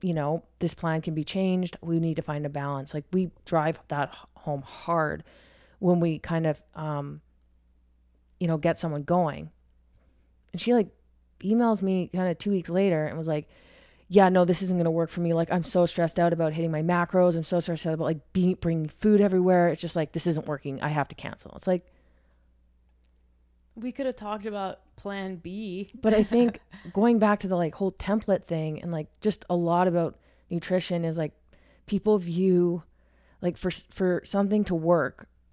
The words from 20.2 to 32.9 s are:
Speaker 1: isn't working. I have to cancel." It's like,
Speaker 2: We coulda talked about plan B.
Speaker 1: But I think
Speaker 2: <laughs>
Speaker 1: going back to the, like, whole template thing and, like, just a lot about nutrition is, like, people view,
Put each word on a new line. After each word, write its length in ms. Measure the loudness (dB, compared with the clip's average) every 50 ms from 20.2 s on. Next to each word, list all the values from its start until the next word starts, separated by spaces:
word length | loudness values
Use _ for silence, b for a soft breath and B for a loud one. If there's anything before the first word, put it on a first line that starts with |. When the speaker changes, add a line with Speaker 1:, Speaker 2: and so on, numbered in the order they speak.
| -2
Speaker 1:
isn't 200 | 0 -2 -2 -2
working. 340 | -6 -8 -6 -6 -10 -8 -6
I 80 | -6 -4
have 200 | -2 -2 -2 -4
to 60 | -6
cancel." 380 | -14 -12 -14 -14 -14 -18 -20 -16
It's 100 | -8 -2
like, 180 | -2 -2 -2 -2 _ _ _ _ _ _ _ _ _ _ _ _ _ _ _ _ _ _ _ _ _ _ _ _ _ _ _ _ _ _ _ _ _ _ _ _ _ -18
Speaker 2:
We 180 | -12 -10 -10
coulda 200 | -8 -6 -6 -6
talked 340 | -6 -8 -8 -8 -8 -8 -8
about 340 | -8 -8 -6 -6 -8 -8 -12 _ _ _
plan 400 | -14 -12 -10 -8 -8 -8 -8 -10
B. 560 | -10 -12 -12 -10 -10 -10 -8 -8 -8 -10 -12 -8 0
Speaker 1:
But 140 | 2 2 4
I 80 | 4
think 380 | 4 4 4 4 4 2 0 -4 _ _ -20
Speaker 2:
<laughs> 160 | -18 -14 -6
Speaker 1:
going 260 | 0 2 4 4 6 6
back 220 | 4 4 2 2
to 80 | 0 -2
the, 80 | 0
like, 180 | 0 0 -2 -2
whole 180 | -2 -4 -4
template 520 | -4 -4 -4 -2 -2 -2 0 0 -2 -2 0
thing 360 | -4 -4 -4 -4 -4 -6 -6
and, 100 | -8 -6
like, 180 | -6 -6 -8 -10 _ -4
just 240 | -2 -2 -2 -2 -4 -2
a 60 | -2
lot 300 | 0 0 2 2 2 2
about 320 | 2 2 2 0 -2 -4 b b b b b b b
nutrition 540 | -8 -6 -4 -2 -2 -2 0 -2 -4 -4 -2
is, 140 | -4 -2 -4
like, 140 | -4 -6 -6 _ _ _ b b b b b b b
people 340 | -4 -4 0 2 2 2 2
view, 640 | 2 -2 -2 0 2 4 4 4 4 2 0 -4 -8 _